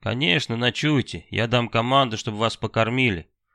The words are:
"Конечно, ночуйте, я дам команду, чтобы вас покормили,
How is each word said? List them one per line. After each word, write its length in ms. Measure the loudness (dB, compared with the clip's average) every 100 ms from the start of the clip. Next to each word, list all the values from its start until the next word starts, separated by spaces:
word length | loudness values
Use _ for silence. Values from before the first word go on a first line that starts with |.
"Конечно, 560 | -6 0 2 0 0 -2
ночуйте, 680 | -2 0 2 2 0 -10 -8
я 160 | -4 0
дам 220 | 0 0
команду, 480 | -2 2 2 2 -2
чтобы 220 | -6 -2
вас 180 | -2 -2
покормили, 760 | -4 0 0 2 0 0 -8 _ _